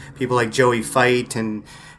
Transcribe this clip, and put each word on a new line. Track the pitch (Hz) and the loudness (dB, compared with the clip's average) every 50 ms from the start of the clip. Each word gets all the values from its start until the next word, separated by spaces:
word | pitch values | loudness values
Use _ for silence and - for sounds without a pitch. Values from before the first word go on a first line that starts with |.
| - - - | -20 -16 -10
people | - 131 123 127 | -6 -4 -2 0
like | 123 123 110 | 0 -2 0
Joey | 107 135 127 120 120 117 107 | 0 2 2 2 2 0 0
Fight | - - 131 123 123 123 123 117 - - | 0 2 4 4 4 2 2 -2 -4 -6
and, | 117 110 110 107 104 - - - - - - - | -6 -4 -6 -6 -8 -12 -16 -20 -20 -20 -20 -20